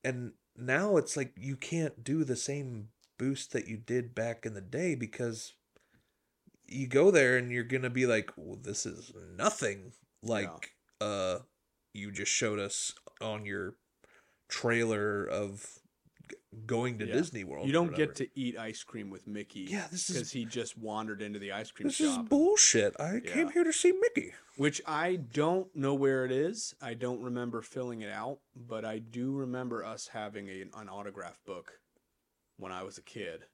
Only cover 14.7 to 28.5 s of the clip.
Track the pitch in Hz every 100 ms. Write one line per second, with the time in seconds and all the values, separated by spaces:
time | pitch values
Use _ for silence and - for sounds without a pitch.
14.7 | 117 113 107 107 104 - 87 101 101 -
15.7 | - _ _ _ _ - - _ 113 110
16.7 | 117 123 110 107 120 165 123 90 73 110
17.7 | 156 175 151 151 - 131 139 123 117 110
18.7 | 110 - 110 101 92 - 104 98 98 95
19.7 | 196 156 180 - 165 113 135 113 120 113
20.7 | - 110 107 110 101 104 104 98 98 110
21.7 | - 285 269 302 254 226 285 339 415 -
22.7 | - 101 - 151 220 247 285 311 349 339
23.7 | - 359 381 466 - - - - - 147
24.7 | 147 - 151 170 185 120 143 156 185 185
25.7 | 160 139 139 139 131 127 131 160 220 -
26.7 | - 139 120 123 123 123 120 120 113 -
27.7 | 135 123 113 104 104 117 143 _